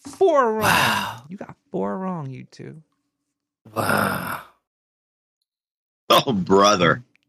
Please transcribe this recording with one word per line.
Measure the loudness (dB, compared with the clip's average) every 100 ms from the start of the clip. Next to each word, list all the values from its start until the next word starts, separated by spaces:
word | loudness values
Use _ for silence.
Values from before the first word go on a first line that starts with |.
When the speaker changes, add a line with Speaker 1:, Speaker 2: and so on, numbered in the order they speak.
| -20 0
Speaker 1:
four | 2 4 2
wrong. | 0
Speaker 2:
Wow. | 0 2 0 -2 -6 -12 -18
Speaker 1:
You | -18
got | -18 -20 _
four | -8 -6 -6
wrong, | -8 -8 -10
you | -14 -18
two. | -20 -20 -20 _ _ _ _ _ _ _ _ -12
Speaker 2:
Wow. | -6 -4 -2 -2 -4 -8 -12 -16 _ _ _ _ _ _ _ _ _ _ _ _ _ _ _ 2
Speaker 3:
Oh, | 2 2
brother. | -2 2 6 6 4 2 0 -4 _